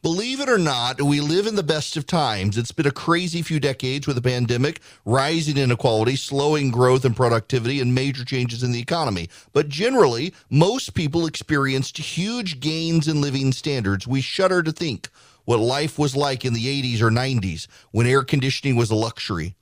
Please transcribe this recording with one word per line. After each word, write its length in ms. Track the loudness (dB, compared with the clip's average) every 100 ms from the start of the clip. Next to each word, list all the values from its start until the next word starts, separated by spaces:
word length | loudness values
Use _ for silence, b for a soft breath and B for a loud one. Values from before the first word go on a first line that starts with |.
"Believe 360 | -2 -2 -2 -4
it 100 | 2
or 100 | 2
not, 420 | 2 0 -2 0
we 180 | 2 2
live 280 | 2 0 0
in 80 | -2
the 80 |
best 340 | 0 -2 -2 -8
of 80 | -2
times. 540 | 0 0 0 -2 -2
It's 120 | -4
been 140 | 0 0
a 60 |
crazy 500 | 0 0 0 0 -4
few 180 | -2 0
decades 460 | 0 -2 -4 -4 -2
with 140 | 0
a 20 |
pandemic, 600 | 0 0 0 2 0 -2 B B
rising 540 | 0 2 2 0 0 0
inequality, 580 | 2 2 2 4 2 0
slowing 540 | -2 0 2 2 0
growth 360 | 4 4 6 2
and 100 | 2
productivity, 680 | 2 2 0 -2 -2 -2
and 140 | 0 0
major 280 | 0 -4
changes 380 | -6 -4 -4 -2
in 100 | -2
the 80 | -2
economy. 500 | -2 -2 -2 -4 -8 B B
But 160 | -2 0
generally, 640 | -2 0 4 4 4 -6 b b
most 460 | 4 4 2 -4
people 320 | -2 0 0 -2
experienced 720 | -4 -2 0 0 0 -4 -8
huge 640 | -8 -6 -4 -4 -6 -6
gains 480 | -6 -4 0 0 2
in 120 | 0
living 320 | 0 0 0
standards. 540 | -2 -4 -2 -2 -2 -2
We 140 | -4
shudder 400 | -2 0 2 2
to 100 | 0
think 380 | -4 -6 -6 -10 b b b 0
what 140 | 2
life 380 | 2 0 -2 -2
was 180 | -2 0
like 300 | -2 -2 -2
in 80 |
the 160 | -2 -2
eighties 320 | -2 -2 2
or 80 | 4
nineties 580 | 4 2 -2 -2 -6 -12 B B
when 160 | 0 4
air 160 | 4
conditioning 540 | 2 0 0 -2 0 2
was 160 | 2
a 40 | 0
luxury." 600 | -2 -6 -6 -4 -4 -10